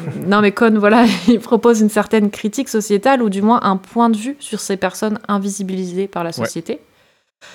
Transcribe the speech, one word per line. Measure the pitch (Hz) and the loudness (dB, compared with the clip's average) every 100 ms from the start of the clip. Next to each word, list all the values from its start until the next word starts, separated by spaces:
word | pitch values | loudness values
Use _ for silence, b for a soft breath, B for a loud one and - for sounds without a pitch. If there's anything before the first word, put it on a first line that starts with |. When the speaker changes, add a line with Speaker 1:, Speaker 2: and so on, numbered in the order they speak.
| 165 | -8
Speaker 1:
<laughs> | 131 160 | -6 0
non, | 208 | 2
mais | 208 | 2
Cohn, | 196 233 214 | 2 2 4
voilà, | 208 220 233 190 | 4 6 4 4
<laughs> | - | 2
il | 233 | 2
propose | - 226 240 226 | 2 2 4 4
une | 214 | 2
certaine | 214 202 220 208 | 0 0 0 0
critique | - 214 240 262 | -2 -6 -4 -4
sociétale, | 220 208 202 262 269 | -4 0 0 2 2
ou | 226 | 0
du | 190 | 0
moins | 208 240 | 2 2
un | - 190 | 2 -2
point | - 233 233 | -4 0 2
de | 220 | 0
vue | 233 277 | -4 -12
sur | - 208 | -10 -10
ces | - 196 | -6 -4
personnes | 190 - 220 214 - | -4 -4 -4 -4 -4
invisibilisées | 202 202 196 190 190 185 180 196 | -4 -4 -6 -6 -6 -6 -6 -6
par | 180 | -6
la | 170 | -8
Speaker 2:
Ouais. | 170 - | -6 -6
Speaker 1:
société. | 165 165 269 - _ _ _ _ _ B | -6 -10 -10 -14 _ _ _ _ _ B